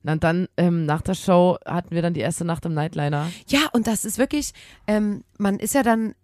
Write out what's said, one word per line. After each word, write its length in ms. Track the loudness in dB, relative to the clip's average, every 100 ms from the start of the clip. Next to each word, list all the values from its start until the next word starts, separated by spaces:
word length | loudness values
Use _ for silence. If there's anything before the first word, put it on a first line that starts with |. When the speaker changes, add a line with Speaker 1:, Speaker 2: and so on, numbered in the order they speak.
Speaker 1:
Na, 120 | -2 0
dann, 320 | 2 2 -2 2
ähm, 300 | 2 2 0
nach 160 | -2
der 120 | -2 -4
Show 420 | 4 6 6 2 -4
hatten 260 | -6 -4 -2
wir 60 |
dann 120 | -2
die 80 | -2
erste 240 | -4 -2 -4
Nacht 180 | -4 -4
im 80 |
Nightliner. 540 | -2 -4 -2 -2 -2 -4 -10 -2
Speaker 2:
Ja, 140 | 0 2
und 120 | 0 0
das 180 | -2 -4
ist 120 | -2
wirklich, 360 | -2 -2 -6 -12 -20 -12 -2
ähm, 360 | 0 0 -4 -10 _
man 220 | -2 -2
ist 140 | 0
ja 100 | 2
dann 320 | 2 0 -2 -8